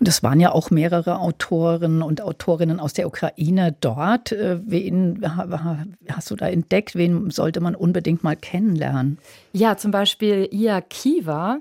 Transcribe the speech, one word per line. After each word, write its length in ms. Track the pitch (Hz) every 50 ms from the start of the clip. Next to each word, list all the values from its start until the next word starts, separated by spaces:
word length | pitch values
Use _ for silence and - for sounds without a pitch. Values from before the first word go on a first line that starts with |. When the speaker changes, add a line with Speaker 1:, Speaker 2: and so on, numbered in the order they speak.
Speaker 1:
Und 60 | 247 185
es 120 | 165 -
waren 200 | - - 135 156
ja 100 | 175 170
auch 180 | - 160 - -
mehrere 480 | 175 156 156 170 175 170 160 180 175 190
Autoren 840 | 180 170 160 - - - 180 165 165 170 170 165 170 160 160 160
und 200 | 165 156 156 147
Autorinnen 600 | 214 185 160 - - - 170 160 170 165 160 175
aus 100 | 151 143
der 160 | - - 180 160
Ukraine 680 | - - - 160 - - 156 156 185 190 180 165 147 -
dort. 540 | - 131 113 139 156 185 233 247 - - 226
Äh, 260 | 202 214 190 180 170 196
wen 560 | - - 180 - - 175 180 185 175 170 - -
ha-, 240 | 160 165 175 180 175
ha-, 360 | 175 156 160 170 160 147 156 202 - - _ -
hast 180 | - 175 - -
du 60 | 214
da 140 | - - 190
entdeckt? 440 | 180 170 165 - 185 196 214 - -
Wen 340 | 175 175 175 175 170 214 175
sollte 320 | - - 165 160 165 180
man 120 | 170 175 -
unbedingt 480 | - - 170 180 180 165 160 165 165
mal 140 | - 160 156
kennenlernen? 800 | - - - - 180 214 220 175 156 147 131 139 135 127 143 143 - - - - - - _ -
Speaker 2:
Ja, 240 | 185 220 226 196 -
zum 140 | - 208
Beispiel 580 | 202 196 202 202 - - 220 208 208 196 190 -
Ia 300 | - 202 220 226 208 185
Kiva, 800 | 175 - - - - 262 311 349 196 160 151 151 170 202 247 302